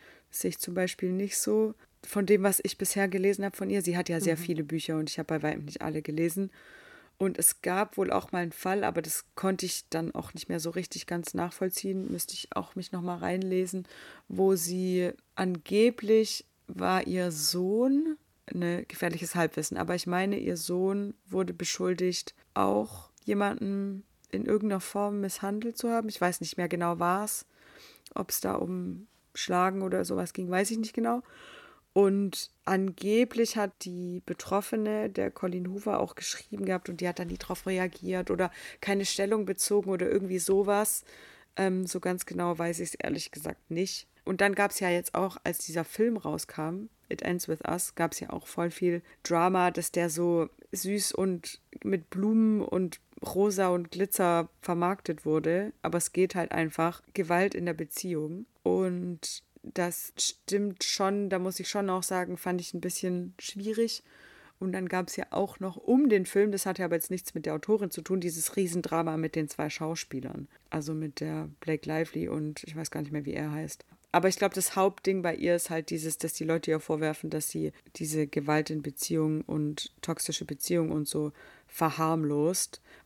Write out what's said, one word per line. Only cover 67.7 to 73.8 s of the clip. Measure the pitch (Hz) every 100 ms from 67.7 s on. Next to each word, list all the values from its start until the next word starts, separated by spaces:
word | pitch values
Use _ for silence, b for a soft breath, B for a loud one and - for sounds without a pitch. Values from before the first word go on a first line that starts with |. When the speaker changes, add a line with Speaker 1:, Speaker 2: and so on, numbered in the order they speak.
| 214 190
Speaker 1:
zu | -
tun, | 160 190
dieses | 170 160 - -
Riesendrama | 180 175 - 165 165 160
mit | 160 160
den | 151
zwei | - 151
Schauspielern. | - 156 165 - 131 127 - 139 b _
Also | 160 147
mit | 156 156 -
der | 156 156 156 147
Blake | 165 156 -
Lively | 156 165 156 170
und | 151 151 147
ich | 170 156
weiß | 160
gar | 156
nicht | 143
mehr, | 151
wie | 139
er | - 151
heißt. | 147 156 -